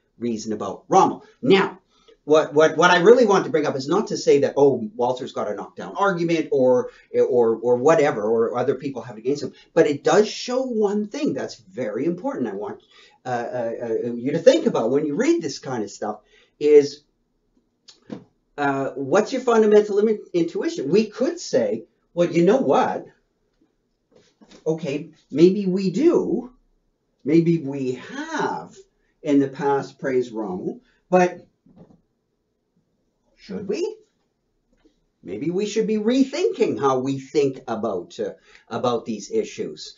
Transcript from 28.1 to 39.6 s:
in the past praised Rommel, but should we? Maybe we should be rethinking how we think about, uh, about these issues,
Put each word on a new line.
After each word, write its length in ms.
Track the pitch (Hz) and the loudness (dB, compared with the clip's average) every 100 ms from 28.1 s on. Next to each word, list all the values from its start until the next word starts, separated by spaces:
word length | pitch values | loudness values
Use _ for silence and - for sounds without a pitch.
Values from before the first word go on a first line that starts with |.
| 269 320 311 135 - - - - _ _ _ | -12 -8 -6 -4 -6 -12 -20 -20 _ _ _
in 180 | 156 143 | 0 0
the 80 | 135 | 0
past 520 | - 139 139 135 - | -2 -2 -2 -4 -8
praised 340 | 139 127 117 | -2 -2 -2
Rommel, 480 | 107 101 92 139 - _ _ - | -6 -8 -6 -8 -10 _ _ 0
but 360 | 185 180 - - _ _ _ - _ _ _ _ _ _ _ _ _ _ _ _ _ _ _ | 2 2 -2 -20 _ _ _ -20 _ _ _ _ _ _ _ _ _ _ _ _ _ _ _
should 300 | - 196 196 | -14 -12 -6
we? 300 | 311 427 440 _ _ _ _ _ _ _ _ _ _ _ _ | -4 -6 -8 _ _ _ _ _ _ _ _ _ _ _ _
Maybe 280 | - 110 151 | -12 -8 -4
we 160 | 180 208 | -4 -4
should 200 | 220 196 | -2 -2
be 100 | 214 | 0
rethinking 840 | 214 262 262 330 392 - 190 117 | 0 2 0 0 -2 0 -2 0
how 200 | 135 131 | 0 0
we 200 | 131 139 | -2 -6
think 420 | - 156 139 131 - | -2 0 0 -2 -8
about, 520 | 110 110 92 85 - | -6 -4 -6 -8 -8
uh, 140 | - - _ - - | -8 -8 _ -20 -10
about 380 | 117 120 117 - | -4 -2 -2 -4
these 260 | 104 98 | -10 -4
issues, 640 | 110 95 - | -4 -4 -6